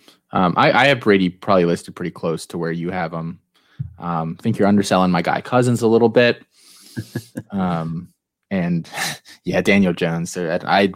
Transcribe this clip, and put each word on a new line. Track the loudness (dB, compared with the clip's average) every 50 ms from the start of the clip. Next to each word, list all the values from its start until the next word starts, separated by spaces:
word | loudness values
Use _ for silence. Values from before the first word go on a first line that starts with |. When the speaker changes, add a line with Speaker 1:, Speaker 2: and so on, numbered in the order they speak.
| _ _ _ _ _ _
Speaker 1:
Um, | -2 0 0 0 2 2
I, | 2 2
I | 4 4 4 4
have | 2 2
Brady | 2 2 4 4 2 0
probably | -2 _ -2 2 2 4 4
listed | 2 0 -2 -4 -12 -14
pretty | -10 -10 -10
close | -10 -6 -6 -6 -4 -6 -8 -10
to | -10 -8
where | -6 -6
you | -6 -6 -6 -6
have | -6 -6 -8 -6 -8
him. | -8 -10 -10 -12 -14 _ _ _ _ _ _ _ -14 -14 -14 -12 -10
Um, | -8 -6 -4 -4 -4 -6 -8 -6
I | -4
think | -4 0 2
you're | 2 4
underselling | 4 2 2 2 2 2 4 2
my | 2 0 0
guy | 0 -2 -4
Cousins | -4 -2 0 2 2 2 0 2
a | 2 4
little | 4 4 4 4
bit. | 4 4 4 4 2 -2 -8 _ _ _ _ -20 -20 -20 -20 -16 -14
Speaker 2:
<laughs> | -14 -14 -10 -12 -12 -14 -12 _ -16 -14 _
Speaker 1:
Um, | -6 -4 -2 -2 -2 -4 -4 -6 -8 -10 -12 -14 _ _ _ _ _ _ _ _
and | -4 -2 0 0 -2 -2 -4 -6 -10 -8 -8 -8 -8 -12
<laughs> | _ -20 -20 _ _
yeah, | -4 -4 0
Daniel | 2 2 4 4 4 2 0
Jones. | 0 -2 -2 -2 -4 -6 -6 -8
There, | -6 -4 -4 -4 -4 -2
I, | 0 2 2 2 2 0